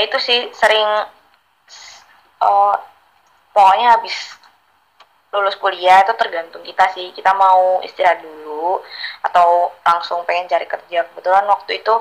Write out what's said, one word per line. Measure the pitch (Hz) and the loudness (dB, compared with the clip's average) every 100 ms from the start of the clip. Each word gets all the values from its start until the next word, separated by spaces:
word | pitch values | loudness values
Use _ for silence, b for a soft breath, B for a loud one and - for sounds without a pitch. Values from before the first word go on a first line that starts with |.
| 214 | 0
itu | 269 | -4
sih, | 262 240 240 | -2 -4 -4
sering, | - 214 220 214 214 202 _ _ _ _ _ _ B B B B B _ _ | -2 0 0 0 -2 -6 _ _ _ _ _ _ B B B B B _ _
eh, | 208 202 202 196 - _ _ _ _ _ _ | 0 2 0 -2 -8 _ _ _ _ _ _
pokoknya | 214 190 202 240 226 | 4 4 4 4 2
habis | 190 - - - _ _ _ _ _ _ _ _ _ | 0 -10 -14 -20 _ _ _ _ _ _ _ _ _
lulus | 202 196 196 | -4 -2 -2
kuliah | 196 180 180 190 | -4 0 4 6
itu | 196 226 | 4 0
tergantung | 220 170 165 170 | -4 -6 -10 -16
kita | 170 175 185 | -8 -2 -2
sih, | 185 180 - | -2 -14 -4
kita | 190 | -2
mau | 190 190 185 185 185 | 2 4 4 4 0
istirahat | - - 180 165 | -4 -2 0 0
dulu | 160 156 156 151 170 190 B B B B - | -6 -18 -14 -6 -4 -4 B B B B -2
atau | 180 170 175 175 - | 2 4 2 0 -2
langsung | 175 170 170 175 175 | -2 -2 -4 -6 -4
pengen | 175 180 | -6 -2
cari | 170 - | -4 -4
kerja. | - - 170 165 | -10 -6 -6 -6
Kebetulan | - 180 190 202 | -8 0 2 2
waktu | 196 - 190 | -2 -2 -6
itu | 220 226 | -2 -2